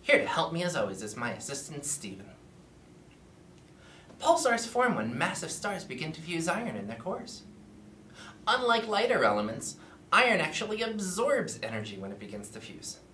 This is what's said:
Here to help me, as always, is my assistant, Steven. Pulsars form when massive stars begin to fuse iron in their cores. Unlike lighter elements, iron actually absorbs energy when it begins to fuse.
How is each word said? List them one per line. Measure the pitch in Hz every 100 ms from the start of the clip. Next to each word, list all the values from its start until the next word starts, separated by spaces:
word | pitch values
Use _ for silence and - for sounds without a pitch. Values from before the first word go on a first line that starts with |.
Here | - 269
to | -
help | 165 160
me, | 165
as | 175
always, | 151 101 95
is | 104 113
my | 120
assistant, | 98 - - - 147
Steven. | - - 101 95 101 - - - - - - - - - - - - - - - - - - -
Pulsars | 311 339 262 233 -
form | 240 247 175
when | 110 131
massive | 175 - 160
stars | - 208 185
begin | - 135 160
to | 160
fuse | 175 165 165
iron | 185 233
in | 101 101
their | 113
cores. | 185 240 - - - - - - - - - - - - -
Unlike | 247 240 226 226
lighter | 208 247 208
elements, | 110 104 107 - - - - - -
iron | 202 247 190
actually | 156 - 214 214
absorbs | 226 214 185 180 269 262 - -
energy | 110 110 104 98
when | 98
it | 101
begins | 104 104 101
to | 110
fuse. | - 90 - - -